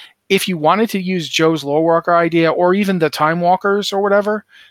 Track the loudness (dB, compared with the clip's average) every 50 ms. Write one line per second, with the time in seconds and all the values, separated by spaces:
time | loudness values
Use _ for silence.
0 | -20 -20 _ _ _ -2 0 0 0 -2 -4 -2 0 0 2 2 0 -2 -2 -4
1 | -4 -2 -4 -4 -4 -4 -2 0 2 2 0 0 -2 -2 -2 0 2 2 0 0
2 | 2 2 2 2 2 2 2 2 2 2 2 2 2 2 2 2 0 0 0 0
3 | 0 0 0 0 0 0 0 0 0 0 0 0 0 -2 -2 -2 -2 -4 -4 -2
4 | 0 2 2 2 0 0 -4 -6 -6 _ _ -20 -20 _